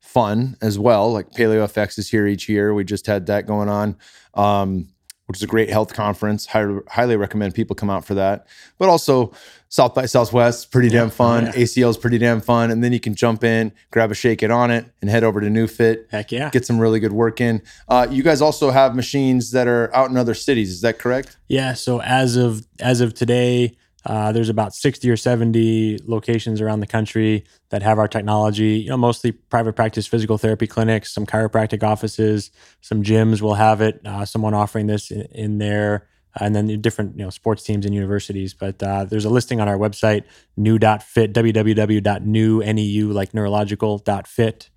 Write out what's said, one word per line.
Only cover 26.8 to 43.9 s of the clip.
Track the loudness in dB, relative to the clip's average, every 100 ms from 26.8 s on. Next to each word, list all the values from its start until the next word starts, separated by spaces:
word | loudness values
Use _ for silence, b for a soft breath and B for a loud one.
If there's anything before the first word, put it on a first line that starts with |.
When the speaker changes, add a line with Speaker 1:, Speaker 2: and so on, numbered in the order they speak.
Speaker 2:
the | -2
country | -4 -2 0 0 0 -4 b _
that | -4
have | 0 2
our | 2
technology, | -2 0 0 0 0 0 0
you | -2
know, | 0
mostly | 0 2 -4
private | -6 _ -2 -2
practice | 0 -2 -2 -2
physical | -2 0 0
therapy | 0 0 -2
clinics, | 0 0 0 -2
some | -8
chiropractic | -4 -2 0 0 -2 -2
offices, | -2 -2 -4 -2 0 0 -4 b b b
some | -6 -4
gyms | 2 2 4 2
will | 0
have | 2 4 4
it, | 0 -2
uh, | -10 -10 -8
someone | -4 -2
offering | 0 0 -2 -2
this | -4 -4
in, | -10 -10
in | -8 -6 -4
there, | -2 -2 0 -2 _ _ _ -6
uh, |
and | -2
then | 0 -2
the | -2
different, | -4 -4 -8 -8
you |
know, | -12
sports | -8 -4 -4
teams | -2 -4 -2
and |
universities. | -2 -2 -4 -4 -8 -8
But, | -8 -10 -8
uh, | -4 -4 -4
there's | -4
a | 0
listing | 0 0 -2
on | 0
our | 0
website, | -2 0 0 0 -4 b b
new | -2 2 4
dot | 4 2
fit, | 0 0 2
W | 2 2
W | 2 2
W | 2 2 2
dot | 0 -2 -2
new | 0 2 2
N | 0 -2
E |
U, | 0 -2 -2
like | -2 -4
neurological, | -4 -2 -2 -2 -2 -4